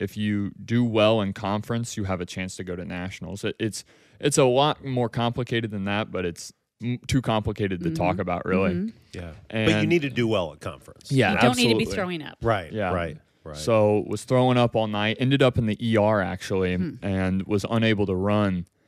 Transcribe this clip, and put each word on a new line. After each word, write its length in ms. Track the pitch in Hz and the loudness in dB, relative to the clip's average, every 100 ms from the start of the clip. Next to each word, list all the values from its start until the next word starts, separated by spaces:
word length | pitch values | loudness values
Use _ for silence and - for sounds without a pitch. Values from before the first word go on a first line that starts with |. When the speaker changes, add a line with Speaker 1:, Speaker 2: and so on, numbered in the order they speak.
Speaker 1:
if 160 | 101 104 | -8 -4
you 360 | 107 104 101 - | -2 -2 -4 -8
do 180 | 98 117 | -2 0
well 360 | 120 110 107 113 | 2 4 4 4
in 120 | 98 | 0
conference, 640 | - 98 107 110 117 117 - | -2 -2 -2 -2 -6 -4 -6
you 80 | |
have 160 | 95 92 | -4 -4
a 60 | 90 | -6
chance 300 | 95 92 - | -8 -8 -8
to 80 | |
go 100 | 90 | -8
to 100 | 90 | -8
nationals. 600 | 87 90 92 - 87 95 | -8 -8 -8 -10 -12 -6
It, 100 | 107 - | -6 -4
it's, 260 | 110 - - _ _ _ | -4 -6 -14 _ _ _
it's 200 | - 147 | 0 4
a 60 | |
lot 400 | 131 127 147 - | 4 4 2 0
more 240 | 135 127 117 | -4 -2 -2
complicated 640 | 120 117 120 120 117 113 | 0 -2 -2 -2 -2 -2
than 140 | 101 | -4
that, 260 | 98 101 110 | -2 -2 -4
but 140 | 92 | -4
it's 280 | 90 82 - - _ _ | -6 -6 -14 -20 _ _
m-, 160 | 117 123 - | -6 -6 -2
too 140 | 135 | -2
complicated 600 | 117 110 104 107 101 90 | 2 0 0 -2 -2 -2
to 80 | 85 | -2
talk 220 | 80 90 | 0 0
Speaker 2:
Mm-hmm. 60 | 92 | 0
Speaker 1:
about, 240 | 90 87 87 | -2 -4 0
really. 240 | 95 95 | 2 2
Speaker 2:
Mm-hmm. 240 | 87 220 - _ | 0 -4 -8 _
Speaker 3:
Yeah. 180 | - 85 78 - | -14 -12 -14 -8
But 80 | 110 110 | -2 2
you 60 | |
Speaker 1:
And 140 | 107 104 | 2 2
Speaker 3:
need 140 | 113 | 2
to 80 | 139 | 0
do 160 | 117 113 | -2 0
well 240 | 104 80 | 0 -2
at 80 | 73 | -8
conference. 500 | 98 67 - - - | -12 -14 -18 -20 -2
Speaker 1:
Yeah, 200 | 135 117 | 2 2
Speaker 2:
You 40 | 208 | 4
don't 160 | 247 254 | 4 4
need 120 | 233 | 2
to 60 | 220 | 2
be 80 | |
Speaker 1:
absolutely. 100 | 226 | 0
Speaker 2:
throwing 280 | - 180 170 | -2 -4 -6
up. 160 | 139 - | -8 -4
Speaker 3:
Right, 300 | 113 104 78 | -2 -2 -2
Speaker 1:
Yeah. 200 | 107 95 | -4 -2
Speaker 3:
right, 260 | 87 82 - _ _ | -2 -4 -8 _ _
right. 120 | 80 73 | -16 -6
Speaker 1:
So 460 | 80 110 104 104 - | 2 4 4 4 0
was 160 | 104 | -6
throwing 340 | - 127 127 123 | 0 2 4 4
up 160 | 120 | 4
all 140 | 113 110 | 2 -2
night, 300 | 104 107 110 | 0 -2 0
ended 200 | 131 139 | 2 4
up 160 | 131 127 | 4 4
in 100 | 110 | 0
the 120 | 104 117 | 0 2
E 100 | 110 | 4
R 240 | 104 107 | 4 4
actually, 540 | 92 92 - 98 92 | 0 -4 -2 0 0
Speaker 2:
Hmm. 200 | 90 92 - | 0 -2 -4
Speaker 1:
and 420 | 101 95 92 95 | -4 0 0 -2
was 200 | - 101 - | 0 -2 0
unable 360 | 113 110 104 98 | 2 2 2 0
to 80 | 92 | 0
run. 500 | 101 104 101 92 85 _ | 2 2 2 -2 -6 _